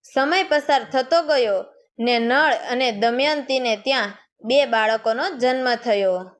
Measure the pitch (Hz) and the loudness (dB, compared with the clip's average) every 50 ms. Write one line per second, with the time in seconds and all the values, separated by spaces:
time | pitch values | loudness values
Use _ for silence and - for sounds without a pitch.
0 | _ - - 269 269 285 339 381 370 370 294 294 285 302 285 262 226 - - 262 | _ -4 -2 0 0 2 2 0 0 2 0 0 2 2 0 0 0 -2 -2 -2
1 | 254 262 330 339 330 302 302 269 240 214 196 185 - - _ _ _ _ _ - | 0 2 2 0 2 2 2 2 2 2 0 -2 -4 -6 _ _ _ _ _ -4
2 | 226 240 240 233 233 233 254 277 311 302 247 - - - 247 247 262 247 214 202 | -2 0 0 0 2 2 2 2 2 2 0 -2 -4 -6 -4 -2 -2 -2 0 0
3 | 220 233 233 247 277 302 302 294 262 277 269 262 254 240 220 202 202 262 269 254 | 0 0 0 0 0 0 0 -2 -2 -2 -4 -2 0 -2 -4 -2 -2 -2 -2 0
4 | 214 202 202 - _ _ _ _ - 220 254 285 277 247 233 220 220 220 220 220 | -2 -4 -8 -14 _ _ _ _ -4 2 2 2 2 2 0 0 2 2 0 0
5 | - 226 226 240 311 392 330 254 240 254 254 262 262 247 240 233 240 247 214 202 | 0 -2 -2 -2 -2 -4 -2 0 0 0 0 0 0 0 -2 -2 0 -2 0 2
6 | 196 190 185 180 185 185 - | 2 0 0 -2 -6 -12 -20